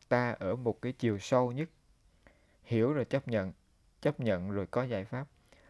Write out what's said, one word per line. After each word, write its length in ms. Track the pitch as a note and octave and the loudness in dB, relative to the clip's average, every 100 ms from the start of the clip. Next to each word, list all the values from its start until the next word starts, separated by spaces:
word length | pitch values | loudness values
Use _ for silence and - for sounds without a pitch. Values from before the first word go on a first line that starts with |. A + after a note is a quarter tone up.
| - | 0
ta 240 | B2 B2 | 2 2
ở 240 | - F#2+ B2+ | -2 -4 -2
một 260 | A#2+ - | -2 -2
cái 100 | B2 | -6
chiều 260 | B2+ A#2 G2 | -2 0 0
sâu 340 | - B2+ B2 | 2 2 2
nhất. 160 | B2+ E3 _ _ _ _ _ - _ _ _ | -2 -8 _ _ _ _ _ -20 _ _ _
Hiểu 300 | - A2+ A#2+ | -2 2 4
rồi 120 | D3+ | 2
chấp 240 | A2+ C#3 - | 0 -2 0
nhận, 240 | G#2+ F#2 - _ _ _ _ | -2 -2 -6 _ _ _ _
chấp 200 | - D3 | -2 0
nhận 300 | A#2 F2+ F#2+ | 0 0 0
rồi 160 | G2+ F#2 | -4 -2
có 160 | B2 | -2
giải 220 | B2+ G#2 | -2 -4
pháp, 220 | G2 B2 C#3+ _ _ - | -4 -8 -10 _ _ -20